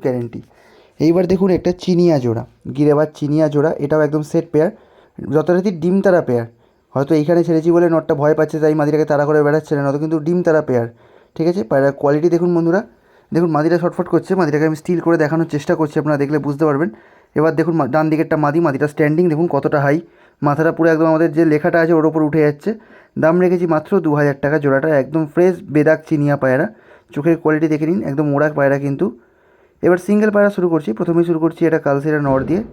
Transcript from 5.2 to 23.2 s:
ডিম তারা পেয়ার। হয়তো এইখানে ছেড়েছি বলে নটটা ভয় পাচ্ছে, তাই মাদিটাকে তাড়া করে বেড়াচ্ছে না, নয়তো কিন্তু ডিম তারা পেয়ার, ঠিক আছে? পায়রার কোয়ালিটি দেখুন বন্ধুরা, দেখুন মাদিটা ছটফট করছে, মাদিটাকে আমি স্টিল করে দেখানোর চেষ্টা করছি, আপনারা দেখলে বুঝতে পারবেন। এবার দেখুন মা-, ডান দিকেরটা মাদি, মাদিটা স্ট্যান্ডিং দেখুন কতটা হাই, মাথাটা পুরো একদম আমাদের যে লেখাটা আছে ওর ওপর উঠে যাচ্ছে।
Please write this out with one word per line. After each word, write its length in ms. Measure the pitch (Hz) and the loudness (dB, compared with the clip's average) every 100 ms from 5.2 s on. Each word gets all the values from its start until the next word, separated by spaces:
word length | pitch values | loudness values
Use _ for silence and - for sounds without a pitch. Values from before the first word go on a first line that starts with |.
| - 147 156 180 202 170 | -4 -2 0 0 0 -2
ডিম 140 | 170 190 196 | -2 0 2
তারা 160 | 180 131 | 0 0
পেয়ার। 180 | 120 113 _ _ _ _ 131 | -4 -4 _ _ _ _ -4
হয়তো 160 | 139 160 | 0 0
এইখানে 220 | 147 175 | 2 0
ছেড়েছি 260 | 170 160 165 | 2 0 2
বলে 160 | 170 170 | 2 2
নটটা 200 | 165 156 151 | 0 0 0
ভয় 140 | 147 156 | 2 2
পাচ্ছে, 180 | 151 156 | 0 0
তাই 140 | 156 156 | 0 0
মাদিটাকে 260 | 147 151 151 | 0 0 0
তাড়া 140 | 143 143 | 0 2
করে 120 | 151 147 | 2 2
বেড়াচ্ছে 240 | 151 151 143 | 0 -2 -2
না, 60 | |
নয়তো 160 | 139 143 | -2 -2
কিন্তু 140 | 156 160 151 | -2 -2 -2
ডিম 140 | 180 170 | 0 2
তারা 140 | 156 147 | 0 0
পেয়ার, 200 | 123 117 - _ _ _ - | -2 -2 -10 _ _ _ -4
ঠিক 120 | 160 | -2
আছে? 140 | 190 - | -2 -2
পায়রার 240 | 139 139 139 | 0 0 0
কোয়ালিটি 260 | 143 151 170 170 | 0 2 2 0
দেখুন 140 | 180 | 0
বন্ধুরা, 280 | 170 165 190 240 _ _ _ - | 0 0 0 -4 _ _ _ -6
দেখুন 180 | 160 175 | -2 0
মাদিটা 260 | 147 160 170 | 0 0 0
ছটফট 260 | 170 175 - | 0 -4 -2
করছে, 180 | 165 151 190 | -2 0 -2
মাদিটাকে 300 | 156 147 156 | 0 0 0
আমি 80 | 151 | -2
স্টিল 180 | - 170 165 | -4 -2 0
করে 100 | 170 | 0
দেখানোর 240 | 147 160 156 | 0 0 -2
চেষ্টা 200 | 147 165 160 | -4 -2 -2
করছি, 160 | 151 156 | 0 -2
আপনারা 180 | 147 143 | -2 -2
দেখলে 160 | 143 151 143 | 0 -2 -4
বুঝতে 180 | 143 156 | -2 0
পারবেন। 240 | 139 170 - - _ _ - | 0 -2 -6 -20 _ _ 0
এবার 160 | 160 151 | 0 0
দেখুন 140 | 160 165 | -2 0
মা-, 100 | 135 | 0
ডান 120 | 156 156 | 0 0
দিকেরটা 280 | 156 156 156 | -2 -2 0
মাদি, 160 | 147 160 165 | 0 0 0
মাদিটা 220 | 135 147 | 0 -4
স্ট্যান্ডিং 300 | 151 151 156 180 | 0 0 2 0
দেখুন 160 | 151 170 139 | 0 0 -2
কতটা 240 | 156 151 139 | 0 0 0
হাই, 140 | 160 - _ _ - | -2 -4 _ _ -4
মাথাটা 300 | 143 143 160 160 | -2 0 0 2
পুরো 100 | 165 | 2
একদম 140 | 160 160 | 4 2
আমাদের 180 | 156 165 151 | 2 2 2
যে 60 | 170 | 2
লেখাটা 260 | 151 170 170 | 2 2 0
আছে 100 | 165 165 | 2 2
ওর 60 | 156 | 2
ওপর 120 | 156 151 | 0 0
উঠে 140 | 156 147 | 2 0
যাচ্ছে। 240 | 147 202 220 - - _ 110 | 0 -6 -8 -12 -20 _ -2